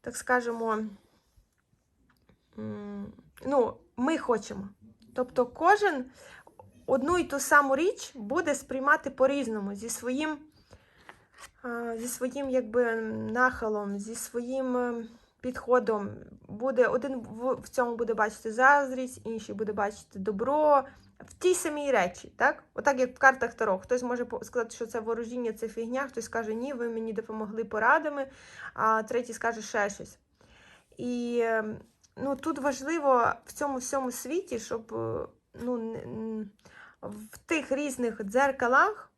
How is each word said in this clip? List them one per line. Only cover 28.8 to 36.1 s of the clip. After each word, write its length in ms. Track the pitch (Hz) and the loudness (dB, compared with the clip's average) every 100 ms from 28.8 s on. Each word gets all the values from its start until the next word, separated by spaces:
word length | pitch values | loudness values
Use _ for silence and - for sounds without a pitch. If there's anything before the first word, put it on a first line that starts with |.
| 220 220 | 2 2
третій 300 | 220 247 247 | 2 -4 -4
скаже 300 | 220 233 226 | -4 -4 -4
ще 280 | 214 226 208 | -4 -2 -2
щось. 280 | 208 - - _ _ - - - - _ - | -4 -14 -18 _ _ -20 -20 -20 -20 _ -8
І, 440 | 247 247 240 240 | -4 -2 0 0
ем, 320 | 226 226 214 214 - _ _ - | 2 2 0 -8 -14 _ _ -6
ну, 200 | 269 269 | -4 -2
тут 220 | 320 294 | -2 0
важливо 760 | 277 247 269 330 285 247 233 - | -2 -2 -2 0 4 6 4 0
в 80 | - | -10
цьому 260 | - 285 262 | -4 -4 -2
всьому 320 | 247 277 254 | -4 -4 -4
світі, 480 | 240 254 330 381 233 | -6 -4 -4 -4 -8
щоб, 360 | - 233 220 | -6 -8 -6
е, 320 | 220 160 98 - _ _ | -6 -4 -4 -8 _ _
ну, 240 | - 240 247 | -10 -4 -4
не, 200 | 226 226 | -4 -8
н-, 520 | - | -10